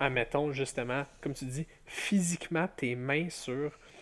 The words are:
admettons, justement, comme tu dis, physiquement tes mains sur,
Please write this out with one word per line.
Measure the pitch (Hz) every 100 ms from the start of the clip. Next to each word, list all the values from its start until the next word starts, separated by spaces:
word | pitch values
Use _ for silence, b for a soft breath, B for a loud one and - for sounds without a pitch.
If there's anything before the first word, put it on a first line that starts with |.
admettons, | 139 127 117 143 151
justement, | 135 135 - 120 127 139 -
comme | 147
tu | 135 131
dis, | 131 160 b -
physiquement | - - 202 175 175 - 165 185 -
tes | 123 123
mains | 127 143 175
sur, | - - 127 147 - b b